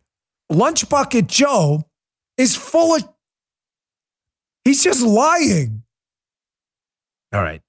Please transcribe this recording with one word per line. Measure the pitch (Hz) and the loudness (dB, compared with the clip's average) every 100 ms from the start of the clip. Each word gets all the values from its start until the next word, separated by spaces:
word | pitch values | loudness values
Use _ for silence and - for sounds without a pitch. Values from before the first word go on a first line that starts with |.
| _ _ _ _ - | _ _ _ _ -4
Lunch | 160 262 320 - | 0 0 0 -2
Bucket | 285 - 247 170 | -2 0 0 0
Joe | - 285 247 151 151 - _ _ _ _ - | 0 0 2 0 0 -6 _ _ _ _ -2
is | 262 | -2
full | - - 330 330 320 | -2 -2 0 2 0
of, | - _ _ _ _ _ _ _ _ _ _ _ _ _ _ _ 254 | -4 _ _ _ _ _ _ _ _ _ _ _ _ _ _ _ -2
he's | 277 | 0
just | 370 262 | 0 0
lying. | 240 208 302 349 277 180 123 110 - _ _ _ _ _ _ _ _ _ _ _ _ _ _ | 2 2 2 2 0 0 -2 -8 -14 _ _ _ _ _ _ _ _ _ _ _ _ _ _
All | 101 | -6
right, | 85 78 | -4 -8